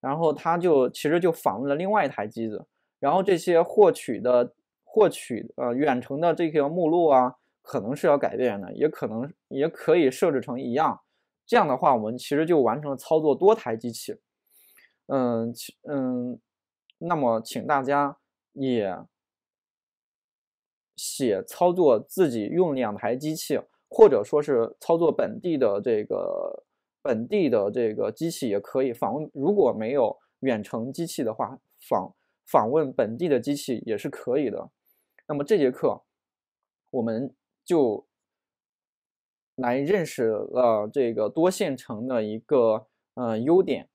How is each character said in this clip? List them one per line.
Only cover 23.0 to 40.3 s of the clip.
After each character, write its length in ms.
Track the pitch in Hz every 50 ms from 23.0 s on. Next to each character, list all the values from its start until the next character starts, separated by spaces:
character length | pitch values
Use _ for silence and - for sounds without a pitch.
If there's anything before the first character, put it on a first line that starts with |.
| - 107 120
机 180 | 131 147 151 156
器， 260 | 160 - - 147 110 - _ _ _ _ _
或 200 | - - 226 202
者 140 | 131 107 104
说 160 | - - 147
是 360 | 147 151 143 120 113 110 - _
操 160 | - - 170
作 140 | 165 170 156 -
本 280 | - 117 - 113 117
地 180 | - 180 165 143
的 220 | 127 110 101 101 107
这 220 | 127 113 107 107
个， 600 | - 113 - 50 50 - - - - - - _ _ _ _ _ _ _ _ _
本 240 | 147 123 110 117
地 240 | 123 - 214 180 143
的 200 | 120 113 98 104
这 220 | 107 123 120 110 107
个 180 | 113 107 107
机 200 | 110 - 160 165
器 180 | 165 - - 120
也 100 | 98 101
可 220 | 101 - - 135 135
以 100 | 135 117
访 220 | 110 - 107 113
问， 160 | 147 160 147 _
如 180 | 143 135 165 208
果 180 | 202 175 123 104
没 180 | 110 110 110
有 280 | 135 147 123 104 - _ _ _ _ _
远 240 | - 135 120 107 104
程 300 | - - 117 113 127 139
机 120 | - 170
器 160 | 156 - - 143
的 120 | 110 110
话， 240 | - 127 107 131 - _ _ _ _
访-， 360 | - - 127 104 92 95 _ _ _ _ _ _ _
访 240 | - - 151 107 110
问 200 | 131 160 156 131
本 280 | 127 - 123 104 113 123
地 100 | 175 175
的 100 | 143 123
机 160 | 117 143 147
器 260 | 143 - - 127 - -
也 140 | 113 110 104
是 100 | - 151
可 300 | - - - - 120 147
以 100 | 147 117
的。 220 | 101 - - - _ _ _ _ _ _ _ _ _ _ _
那 80 | _ 151
么 80 | 143 143
这 140 | - 220
节 140 | 196 147 127
课 340 | 127 - - 139 101 - _ _ _ _ _ _ _ _ _ _ _ _ _ _ _ _ _ _
我 100 | - 131
们 340 | 113 113 113 110 135 131 - _ _ _ _ _ _
就 420 | - 180 165 143 117 104 95 - _ _ _ _ _ _ _ _ _ _ _ _ _ _ _ _ _ _ _ _ _ _ _ _ _ _ _ _ _ _
来 240 | - 127 120 123 131
认 260 | 143 147 196 208 165
识 220 | 147 - - 123
了 600 | 113